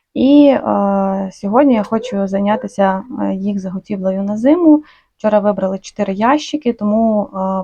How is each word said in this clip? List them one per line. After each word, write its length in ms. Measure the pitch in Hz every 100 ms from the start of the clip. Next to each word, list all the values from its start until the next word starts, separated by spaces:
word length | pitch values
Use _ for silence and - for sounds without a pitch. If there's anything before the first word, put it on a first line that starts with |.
| _
І, 440 | - 247 294 285 254
а, 680 | - 208 202 196 196 190 190
сьогодні 420 | - 202 226 285
я 100 | 233
хочу 440 | 202 226 226 202 196
зайнятися, 760 | 196 202 214 208 - 196 190 196 -
е, 120 | 202
їх 260 | 190 196 202
заготівлею 640 | 185 185 - 202 185 190
на 140 | 196 214
зиму. 460 | 247 339 330 302 - _ _ _
Вчора 220 | 214 208
вибрали 400 | 202 196 190 190
чотири 340 | - - 196
ящики, 600 | 196 226 294 294 302 247
тому, 500 | 233 208 214 226 214
е, 400 | 202 196 190 190